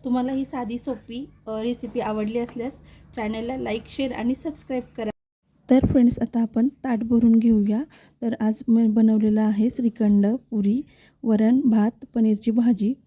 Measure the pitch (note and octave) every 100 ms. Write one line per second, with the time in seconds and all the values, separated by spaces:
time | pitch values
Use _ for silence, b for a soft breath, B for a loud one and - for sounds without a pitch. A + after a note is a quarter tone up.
0 | C4+ B3+ B3 C4+ C4 C#4 A#3+ A#3+ C#4+ A#3
1 | - A#3 C#4+ _ - A3 A3+ A#3+ A#3 A#3+
2 | G#3+ G#3+ G#3+ A#3 A#3+ - B3 - b b
3 | b - G#3+ A3 A#3 C4 A#3+ G#3+ - -
4 | C4+ B3 A#3 C4 E4 D4+ - B3+ B3 -
5 | G#3+ - _ _ _ _ - B3+ - C#4
6 | A#3+ - A#3 A#3 A3+ - B3 - C4+ A3+
7 | A3+ A#3 A#3 A3+ A3+ A3 G3+ G#3+ D#4 b
8 | b b A#3 - G#3+ A3 - A3+ A3+ G#3+
9 | A3 A3 G#3+ G#3+ G#3+ G#3 A3 - A#3 -
10 | G#3+ G3+ G3+ B3+ _ G#3+ G3 A#3+ D4+ b
11 | b b A#3+ G#3+ A3 B3+ C#4 A3 G#3 -
12 | - A#3 A3 G#3+ A#3 A3+ A#3 G3+ G#3 C4+